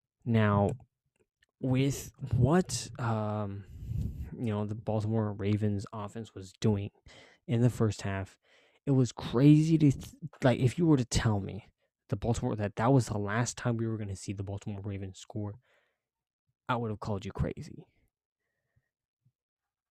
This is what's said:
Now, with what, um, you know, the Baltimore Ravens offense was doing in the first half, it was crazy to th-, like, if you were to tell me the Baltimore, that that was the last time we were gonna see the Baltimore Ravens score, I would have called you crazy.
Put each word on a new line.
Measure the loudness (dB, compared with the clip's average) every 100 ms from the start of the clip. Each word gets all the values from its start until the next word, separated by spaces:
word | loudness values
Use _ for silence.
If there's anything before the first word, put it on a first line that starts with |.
| _ _ 0
Now, | 2 4 4 2 -2 -12 _ _ _ _ _ _ _
with | 0 2 0 -2 -10 -14 -4 2
what, | 4 4 2 -4 -8 -6
um, | -4 -2 -2 -4 -4 -8 -12 -14 -8 -4 -6 -8 -12 -6
you | -4
know, | -2 -2
the | -4
Baltimore | -2 -2 0 0 -2
Ravens | -2 0 2 2 -2 -4
offense | -8 -8 -8 -12
was | -14 -16 -2
doing | 0 0 -2 -12 _ -20 -20 _ -4
in | 2
the | 2
first | 2 0 0
half, | -4 -6 -6 _ _ _ _ _ 0
it |
was | 2 2
crazy | -2 -4 6 8 8 6 6
to | 6
th-, | 4 -4 -14 -16 0
like, | 2 4
if | 2 2
you | 4
were | 4
to | 2
tell | 0 2 0
me | -2 -10 -14 _ _ _ _
the | -4
Baltimore, | -2 -2 -2 -2
that | -4 0
that | 4
was | 4 4
the | -2
last | -2 -2 -2 -4
time | -4 -2
we | -2
were | -4
gonna | -6 -8
see | -8
the | -8
Baltimore | -6 -8 -8 -8
Ravens | -8 -8 -10 -14
score, | -12 -8 -8 -10 _ _ _ _ _ _ _ _ _ _ -4
I | -2
would | -2
have | -4
called | -4 -4 -6
you |
crazy. | -6 -6 -6 -12 -18 -20 _ _ _ _ _ _ _ _ _ _ _ _ _ _ _ _ _ _ _ _